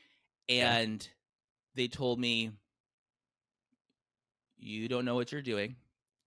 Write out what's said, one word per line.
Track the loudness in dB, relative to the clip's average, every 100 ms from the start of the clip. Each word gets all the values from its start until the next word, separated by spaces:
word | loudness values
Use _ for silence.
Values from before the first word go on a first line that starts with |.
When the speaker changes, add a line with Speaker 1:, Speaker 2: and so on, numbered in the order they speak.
| _ _ _ _ 0 4
Speaker 1:
Okay. |
Speaker 2:
And | 4 4 2 -2 -8 -18 _ _ _ _ _ -4
they | -2
told | 0 0 2
me, | 2 0 -2 -8 _ _ _ _ _ _ _ _ _ _ _ _ _ _ _ _ _ _ _ -18
"You | -10 -6 -2
don't | -2 0
know | 0
what | -2
you're | -4
doing. | -2 -2 -2 -8 _ _ _ _